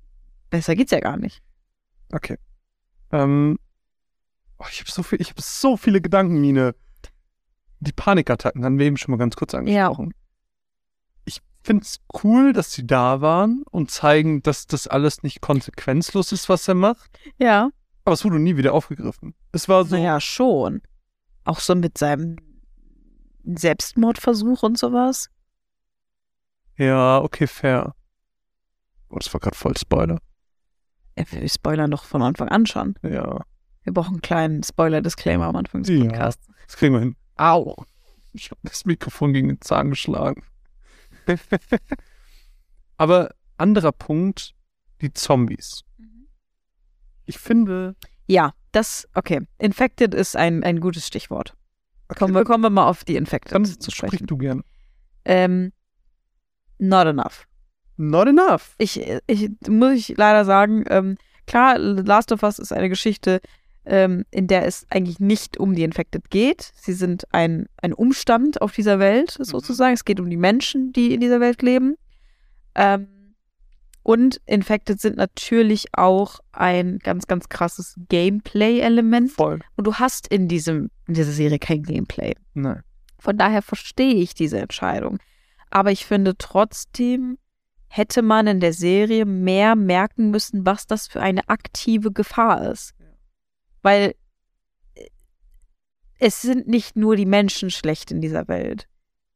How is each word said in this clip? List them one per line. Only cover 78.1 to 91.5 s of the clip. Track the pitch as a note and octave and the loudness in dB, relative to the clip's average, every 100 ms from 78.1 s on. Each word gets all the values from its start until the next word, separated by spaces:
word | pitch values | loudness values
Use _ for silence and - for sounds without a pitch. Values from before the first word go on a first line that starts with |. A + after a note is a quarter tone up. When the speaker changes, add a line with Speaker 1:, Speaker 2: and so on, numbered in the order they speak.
| F3 F#3 G#3 - G#3 A3 A#3+ A#3 A#3 A3+ A#3+ B3+ | 0 2 -2 -4 0 2 2 2 2 4 2 0
Speaker 2:
Voll. | - D3+ D#3 - - | 0 -2 -2 -10 -4
Speaker 1:
Und | G#3 | -4
du | G#3+ | 0
hast | C4 - - | -2 -4 -2
in | G3+ F3+ | 0 0
diesem, | E3+ E3 D#3 - _ - | -2 -2 -4 -4 _ -6
in | E3 | -2
dieser | D3 | 0
Serie | D3 D3+ D3 | 0 0 0
kein | - D3+ | -2 -4
Gameplay. | F3 - - - G#1 - _ | -4 -6 -6 -6 -6 -8 _
Speaker 2:
Nein. | C#3+ C3+ - - _ _ _ | -8 -6 -6 -12 _ _ _
Speaker 1:
Von | - G#3 | -4 0
daher | G3 G#3+ | 2 0
verstehe | - - - - C4 G#3+ | -2 -10 -8 0 2 2
ich | F3+ - | 0 -2
diese | D3+ G2+ | -4 -4
Entscheidung. | - - F#2 - - G3 _ _ _ _ - | -8 -6 -6 -4 -6 -8 _ _ _ _ -4
Aber | G3 G3+ | 0 2
ich | G3 - | 0 0
finde | G#3 F#3+ F#3+ | 0 0 -2
trotzdem, | - F#3+ G#3+ - - - B3 B3+ B3+ B3+ _ _ _ _ - | -2 0 0 -2 -12 -4 -2 -2 -4 -10 _ _ _ _ -10
hätte | - G#3+ B3 | -4 0 2
man | A3 A3 G#3+ | 4 4 4
in | F#3+ | 4
der | E3+ | 2
Serie | E3+ F3 G3 G#3+ A3 G#3 | 2 2 4 4 2 0
mehr | F#3 F#3 F#3+ G#3+ A3 | 0 2 4 4 4
merken | F#3 F3+ G#3 - G#3+ | 4 2 0 0 0
müssen, | G#3+ - G3+ F#3 | 0 -2 -2 0
was | G3+ - | 0 -2
das | A3 - | -6 -6
für | - | -4
eine | F#3+ F#3 | -2 -2
aktive | - | -2